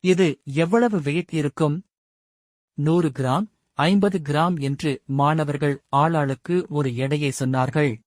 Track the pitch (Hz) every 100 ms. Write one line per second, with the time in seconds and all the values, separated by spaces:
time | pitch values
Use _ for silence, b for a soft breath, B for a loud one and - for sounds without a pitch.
0 | 180 180 180 135 - 139 165 220 240 208
1 | 143 156 170 160 143 - 156 156 - _
2 | _ _ _ _ _ _ _ - 147 170
3 | 165 127 127 139 214 _ _ - 151 196
4 | 202 190 143 147 170 175 139 139 156 135
5 | - 139 143 160 147 143 147 139 _ 139
6 | 156 165 143 131 - 180 - 147 135 120
7 | 135 151 147 131 131 131 127 151 147 110